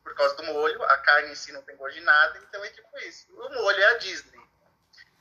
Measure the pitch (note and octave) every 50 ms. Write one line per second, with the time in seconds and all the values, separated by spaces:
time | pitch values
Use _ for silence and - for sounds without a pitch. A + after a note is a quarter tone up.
0 | - - - - C#3+ C#3 C#3+ D3+ D#3+ D#3+ D3+ D3 D3+ D#3 D3+ - - - C3+ C3+
1 | - D#3 D3 D3+ D3 D3 C#3+ - - - D3 C#3 - - C#3 C#3 C3+ C3+ D3+ E3
2 | E3+ E3 D3+ D3+ D#3 D#3 - - - - - G3+ G3+ A3 - - - _ - C5+
3 | - - - - - _ F3+ G3+ B3 C4+ C#4+ B3 G#3 G3 G3 F#3+ G3 A3 A#3+ A#3
4 | - F#3+ E3+ D#3+ - _ _ - - _ _ _ _ _ _ _ _ _ _ -
5 | - _ _ _